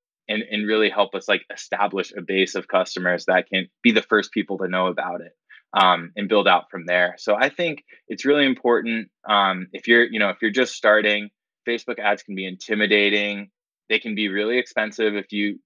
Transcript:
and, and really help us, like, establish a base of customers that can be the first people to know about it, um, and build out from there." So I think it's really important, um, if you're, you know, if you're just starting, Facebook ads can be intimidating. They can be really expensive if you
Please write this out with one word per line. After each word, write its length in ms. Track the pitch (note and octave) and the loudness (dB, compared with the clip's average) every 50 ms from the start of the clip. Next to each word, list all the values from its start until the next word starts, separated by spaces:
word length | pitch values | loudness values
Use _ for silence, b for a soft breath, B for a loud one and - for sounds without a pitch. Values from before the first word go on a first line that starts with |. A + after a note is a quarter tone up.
| _ _ _ _ _ | _ _ _ _ _
and, 160 | - G#2+ G#2+ - - | -6 -6 -6 -6 -6
and 160 | G#2+ G#2+ G#2 | -6 -4 -2
really 220 | G#2 A2 A2 G#2+ G2+ | 0 2 2 2 2
help 260 | - G2+ G2 F#2+ - | 2 0 -2 -2 -2
us, 140 | F#2 - - | -8 -2 -2
like, 160 | G2+ F#2 - - | -2 -2 -4 -8
establish 600 | - - - - G2 F#2+ G2+ G2 G2 F#2+ F2+ - - | -16 -14 -10 -6 -2 -2 -2 -2 -2 -4 -6 -6 -8
a 60 | G2+ | -12
base 320 | F2 - F#2+ F#2+ F#2+ - - | -6 -2 0 0 0 0 -2
of 120 | F#2+ - | -8 -6
customers 600 | - - F#2 F#2 - - F#2 F2+ F2+ F2+ E2+ - | 0 0 0 0 0 -4 -4 -2 0 -2 0 0
that 200 | - F#2 F#2 F2 - | 2 2 2 2 0
can 200 | F#2+ F#2+ F#2 - _ _ | -4 -4 -4 -6 _ _
be 100 | - A#2+ | 2 2
the 100 | A2 G#2+ | 2 2
first 300 | - - A2+ G#2 G2 - | 2 2 2 2 2 0
people 240 | - G#2+ F#2+ - G2 F#2 | -2 -4 -4 -4 -4 -6
to 100 | F#2+ F2+ | -4 -2
know 180 | F#2 F#2 F#2 | -2 0 0
about 340 | F#2 E2+ - F2+ F2+ F2+ E2+ | -2 -2 -4 -6 -6 -8 -10
it, 120 | E2+ F2 _ _ _ _ B B B B - | -12 -14 _ _ _ _ B B B B 2
um, 380 | G2 F#2+ F#2 F2+ E2+ E2+ E2 - | 4 4 4 4 2 -2 -8 -10
and 140 | G#2 G2+ F2+ | -8 -2 2
build 180 | G#2+ G#2 F#2+ F#2+ | 2 4 4 4
out 220 | F#2 F2 - _ | 4 2 2 _
from 160 | - F#2 E2 | -12 -10 -4
there." 280 | F2+ F2+ F2+ F2 F2 F2 - | 0 2 2 2 0 -2 -4
So 180 | - G#2+ G#2 | -2 0 0
I 140 | G#2+ C3 D3 | 2 2 0
think 340 | - - F3 D#3+ D3 - _ b b b b b | 0 -2 -4 -4 -4 -8 _ b b b b b
it's 160 | A2 - - | -10 -4 0
really 220 | C#3 D3 D3 C#3 | 2 4 4 4
important, 640 | C3+ B2 - - A#2+ A#2+ F2+ A2 A#2 A2+ A2+ G2+ - _ _ - - | 2 0 0 2 2 2 2 0 -2 -6 -6 -8 -10 _ _ -4 0
um, 400 | G#2+ G2+ G2 F#2+ F#2+ F#2 F#2 F#2 - | 2 2 2 2 0 -2 -6 -12 -12
if 120 | F#2+ - | -6 0
you're, 240 | A#2 A#2 A#2 A#2 A2+ | 4 4 4 4 2
you 80 | A2+ G#2+ | 0 -2
know, 120 | G#2 G2 | -2 -2
if 80 | F2+ - | -2 -2
you're 100 | A2+ G#2+ | -4 -2
just 240 | G2 B2+ B2 - - | 0 0 -2 -2 -2
starting, 540 | - - G#2+ G#2 G#2 G#2 G#2 G#2 G#2 G#2 G#2 _ _ _ _ _ _ - A#2+ | 0 4 4 4 4 4 2 0 -2 -4 -8 _ _ _ _ _ _ -8 -6
Facebook 300 | A#2 A2+ - B2 A2+ G2 | -6 -6 -6 -8 -8 -4
ads 240 | G#2 G#2 G#2 - | -2 -2 -2 -2
can 120 | - - G2 | -4 -12 -10
be 120 | F#2+ F#2+ | -8 -8
intimidating. 1040 | F#2 F#2 F#2 - - G#2+ G#2+ G#2+ G2 G#2 G#2 G2+ G2+ G#2 G#2 G#2 G#2 G2+ G2+ G2+ - _ _ _ _ _ _ _ - | -10 -10 -10 -8 -4 -2 0 0 2 2 2 2 2 0 0 -2 -2 -6 -8 -12 -16 _ _ _ _ _ _ _ -4
They 80 | A2+ A2 | -4 -4
can 160 | - A2+ G#2 | -2 -4 -4
be 140 | G#2 G#2+ G2 | -4 -4 -2
really 280 | F#2+ G2+ G#2 A2 B2 B2+ | -2 -2 -2 -2 -2 -2
expensive 560 | B2 - - A#2 G#2+ G#2+ G2+ - A2 G#2+ G#2 | -4 -4 -4 -6 -6 -4 -4 -2 -2 -2 -2
if 160 | G2+ G2 - | -4 -8 -6
you 300 | G#2 G2+ G#2 G#2 G2+ - _ | -6 -4 -4 -4 -4 -8 _